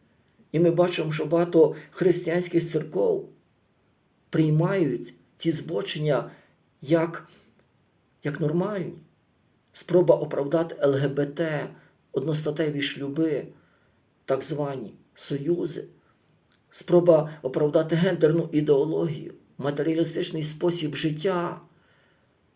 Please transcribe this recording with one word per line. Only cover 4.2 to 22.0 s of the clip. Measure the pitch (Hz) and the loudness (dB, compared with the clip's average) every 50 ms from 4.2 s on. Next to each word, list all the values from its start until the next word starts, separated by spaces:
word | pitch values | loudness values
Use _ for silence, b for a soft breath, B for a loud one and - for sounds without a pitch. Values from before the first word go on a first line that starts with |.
| _ _ | _ _
приймають | - - 156 156 151 156 165 180 196 196 170 135 120 117 - - - _ _ _ _ | 0 2 2 4 4 2 2 2 2 0 0 0 0 -4 -6 -10 -16 _ _ _ _
ці | _ - 165 156 | _ -2 -2 -2
збочення | 147 135 151 165 202 196 - - 156 151 151 143 120 117 B B B B B B _ _ _ _ _ - | -2 -4 -4 -6 -6 -4 -6 -6 -4 0 0 0 0 0 B B B B B B _ _ _ _ _ -2
як, | 131 160 165 160 170 160 - - b b b b b b _ _ _ _ _ _ _ _ _ _ _ _ _ _ | 0 2 2 2 0 -4 -10 -18 b b b b b b _ _ _ _ _ _ _ _ _ _ _ _ _ _
як | 147 147 - | -8 -4 -2
нормальні. | 165 147 156 175 180 202 214 196 165 120 - - - _ _ _ _ _ _ _ _ _ _ _ _ _ _ | -2 0 0 0 -2 -2 -4 -6 -6 -8 -10 -14 -20 _ _ _ _ _ _ _ _ _ _ _ _ _ _
Спроба | - - - 160 180 180 - 156 | -16 -8 2 4 4 6 6 4
оправдати | 143 147 151 - - 143 143 151 165 165 165 - - - | 4 4 -4 -2 -4 -2 0 2 0 0 0 -4 0 2
Л | 143 139 | 2 2
Г | 139 143 139 | 4 0 0
Б | - - - | 0 -2 -4
Т | 139 143 - 170 160 151 143 127 - B B B B B B _ _ - | -4 -2 -4 -4 -2 -2 -4 -6 -8 B B B B B B _ _ -6
одностатеві | - 131 156 151 151 - 151 147 156 165 151 147 143 139 | -4 -2 -2 -2 -2 -2 -4 -2 0 -2 -2 0 -2 -4
шлюби, | 139 - - 139 139 139 156 160 160 147 127 - B B B B B B B B B B B B _ _ _ _ | -4 -6 -6 -8 -6 -2 -2 0 0 0 -2 -4 B B B B B B B B B B B B _ _ _ _
так | - 135 127 135 | -4 -4 -2 -2
звані | - 156 143 147 143 139 131 117 95 - - _ _ _ | -4 -4 -4 -4 -4 -4 -8 -10 -12 -16 -20 _ _ _
союзи, | - - - 147 139 139 151 175 175 190 165 151 - - - - b b b b b b _ _ _ _ _ _ _ _ _ | -8 -6 -4 -4 -4 -2 -2 -2 -2 -2 -6 -6 -8 -10 -12 -18 b b b b b b _ _ _ _ _ _ _ _ _
спроба | - - - - 170 175 170 175 165 151 151 151 B B B | -14 -14 -2 4 4 4 6 8 6 6 4 0 B B B
оправдати | 127 - - 151 151 147 170 156 156 170 | -6 -2 0 -2 2 2 0 0 2 0
гендерну | 160 175 190 180 - 156 151 156 170 165 160 - | 2 2 2 2 2 2 2 4 2 -2 0 -2
ідеологію, | 147 147 151 147 135 147 156 160 165 170 160 - - - - - - _ _ _ - | -2 2 4 4 2 2 0 -2 -2 -2 -4 -4 -8 -10 -16 -18 -20 _ _ _ -8
матеріалістичний | 123 139 143 143 147 160 160 160 165 156 - 175 180 170 - 160 151 | -6 -6 -4 -2 -2 -2 0 0 0 -2 -2 -4 -4 -4 -4 -4 -4
спосіб | 151 - - - 175 170 170 156 151 147 | -4 -4 -2 -2 0 0 0 -4 -4 -6
життя | - - 160 151 151 - 196 185 175 170 165 - - - b b b b b b b | -4 -4 -4 -4 -2 -2 -2 -2 0 -2 -4 -8 -10 -16 b b b b b b b